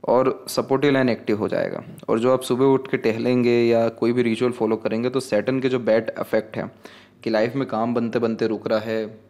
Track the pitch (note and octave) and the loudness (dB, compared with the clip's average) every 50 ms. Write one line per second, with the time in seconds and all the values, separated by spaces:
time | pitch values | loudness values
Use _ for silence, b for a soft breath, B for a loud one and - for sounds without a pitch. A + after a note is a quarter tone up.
0 | - - A2+ B2 B2+ C3 - - - - - - A2+ - C3+ C3+ C#3+ C#3+ C#3 C3+ | 0 2 2 4 4 2 0 -2 -10 -6 -4 -4 -2 0 0 2 2 2 4 4
1 | C3 B2+ A2+ - - - G#2+ G2+ F#2+ F#2+ - F2 F2 - - - - - - - | 2 2 0 -2 -2 -2 -2 -2 0 -2 -2 -2 -2 -4 -6 -8 -12 -14 -18 -14
2 | - - - A2+ A2+ B2+ C3 B2+ B2+ - B2+ B2 C3+ C#3 C3+ C3 C3 - - B2 | -4 -2 0 2 2 2 2 2 0 -2 0 2 4 4 4 2 2 -2 -6 -2
3 | - A#2 A2 A2+ A#2 B2 B2+ B2 A#2+ A#2+ A#2+ A#2+ A#2+ A#2 A#2 A#2 A#2 A2+ A2+ - | 0 0 0 0 0 2 2 2 4 4 4 4 4 4 4 4 2 0 0 0
4 | - A#2 A#2+ B2 A#2+ A#2 A2 A2 B2+ B2 A#2+ - A2 A2 A2+ G#2+ - A2 A2 A2+ | 0 0 2 2 2 0 0 2 0 -2 0 0 0 0 0 0 -2 -2 -2 -2
5 | A#2 B2+ B2+ C3+ - - - B2+ - - C3 C3 B2+ C3 B2+ B2+ A#2 A2 A2 A2+ | -2 -2 -2 -2 -4 0 -2 0 0 0 -2 0 0 0 -2 0 2 2 2 2
6 | A2+ - - - - - - A2 G#2+ - - A2+ A2 A2 B B B B B B | 2 -2 -6 -6 -6 -2 -2 -2 -2 -2 -8 -8 -8 -10 B B B B B B
7 | B B B B - A2+ A2 G#2+ A2 B2 A#2+ C#3 C3 - - A2 A2+ A#2+ A#2+ A#2+ | B B B B -6 -2 0 0 0 0 -2 -4 -4 -4 -2 -4 -2 -2 -2 -2
8 | A#2 A2+ - A#2+ A#2 A2+ A2+ A2 A2+ A2 A2 G#2 - A#2 A2+ G#2+ G#2+ A#2 A2+ A2 | -2 -2 -2 0 0 0 0 0 0 -2 -2 -2 -2 -2 -2 -2 -2 -2 -4 -4
9 | A2 G#2+ A2+ - - | -4 -6 -10 -18 -20